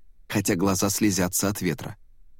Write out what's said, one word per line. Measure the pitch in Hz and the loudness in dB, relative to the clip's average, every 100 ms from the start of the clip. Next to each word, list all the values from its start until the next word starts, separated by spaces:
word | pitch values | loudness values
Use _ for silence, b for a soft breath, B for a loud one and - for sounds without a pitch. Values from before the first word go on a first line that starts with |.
| - - - | -20 -20 -4
хотя | 110 101 95 | -2 0 2
глаза | 98 - 101 | 2 2 0
слезятся | - 110 92 90 - 98 | 2 2 2 0 0 -2
от | 104 | -2
ветра. | 90 76 - - - - - - | -4 -4 -8 -14 -20 -20 -20 -20